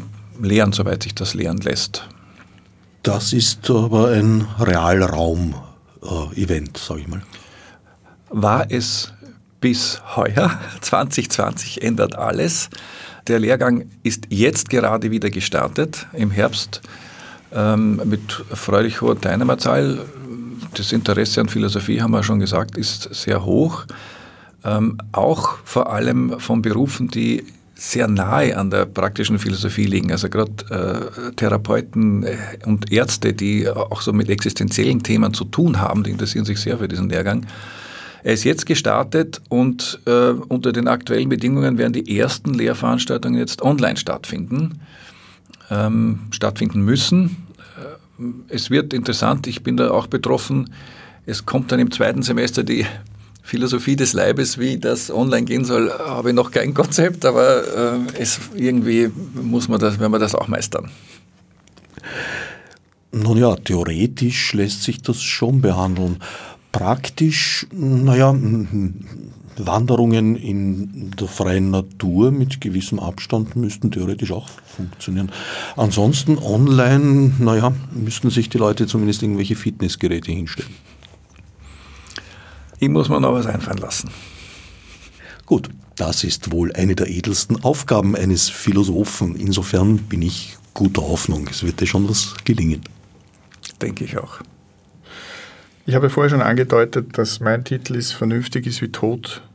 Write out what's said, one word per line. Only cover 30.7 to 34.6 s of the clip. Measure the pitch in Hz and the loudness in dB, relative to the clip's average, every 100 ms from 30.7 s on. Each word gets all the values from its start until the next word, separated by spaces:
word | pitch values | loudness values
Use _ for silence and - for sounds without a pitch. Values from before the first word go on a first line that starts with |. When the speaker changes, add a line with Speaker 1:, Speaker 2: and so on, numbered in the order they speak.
Speaker 1:
äh, | 90 92 87 - - - - | -4 -4 -4 -6 -10 -10 -2
Therapeuten, | 107 104 104 110 - 113 107 101 | 2 2 2 0 0 2 2 2
äh, | 98 101 - - 110 | 0 -6 -10 -8 -2
und | 104 104 | 0 2
Ärzte, | 107 120 104 110 | 2 2 0 0
die | 104 101 104 113 | 0 0 0 0
auch | 110 107 107 | -2 -4 -2
so | - | 0
mit | 104 107 | 2 2
existenziellen | 101 - - | 0 0 -2